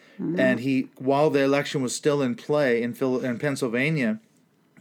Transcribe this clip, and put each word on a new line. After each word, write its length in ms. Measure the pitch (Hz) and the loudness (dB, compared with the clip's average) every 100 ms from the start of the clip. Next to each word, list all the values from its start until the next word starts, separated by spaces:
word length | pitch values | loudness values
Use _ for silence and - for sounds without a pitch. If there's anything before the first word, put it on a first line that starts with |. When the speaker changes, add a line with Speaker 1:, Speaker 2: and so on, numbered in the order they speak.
| - - | -20 -10
Speaker 1:
Mm. 200 | 180 165 | -4 0
Speaker 2:
And 200 | 131 120 | 2 2
he, 280 | 131 135 131 - | 0 -2 -2 -6
while 320 | 131 135 156 | 0 4 4
the 120 | 139 | 4
election 380 | 139 139 139 151 | 2 2 0 -4
was 140 | 123 - | -4 -2
still 260 | 151 143 | 0 2
in 140 | 131 117 | 0 -4
play 460 | - 147 139 120 | -2 0 2 2
in 120 | 120 | 0
Phil-, 300 | 117 131 127 | -2 -2 -2
in 140 | 127 117 | -2 -2
Pennsylvania, 800 | 147 135 131 120 143 156 117 110 - _ _ _ _ _ | -4 -2 -2 0 0 0 0 -2 -8 _ _ _ _ _